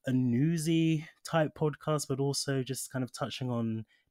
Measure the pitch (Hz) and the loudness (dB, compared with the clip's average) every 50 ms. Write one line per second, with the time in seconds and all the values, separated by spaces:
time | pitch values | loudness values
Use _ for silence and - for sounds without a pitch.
0 | - - 127 131 127 123 117 120 143 160 170 165 151 165 165 165 165 160 160 151 | -2 0 2 2 4 4 4 4 4 2 2 2 0 2 2 4 4 4 2 0
1 | 160 - - _ - - - 165 156 143 - - 160 151 147 - - - 156 147 | -2 -6 -16 _ -6 -2 2 2 2 0 0 -2 -2 -2 -2 -2 -2 -2 -2 -2
2 | - - 139 131 139 139 135 - - - 135 135 127 120 131 - - - - 131 | 0 -2 -2 0 0 0 0 -2 -2 -2 -2 -2 -2 -2 -4 -8 -8 -6 -4 -4
3 | 127 117 - - - 113 - - 131 127 120 117 117 113 110 110 110 _ _ _ | -4 -4 -4 -6 -6 -6 -6 -4 -4 -2 -2 0 0 -2 -2 -4 -6 _ _ _
4 | _ _ | _ _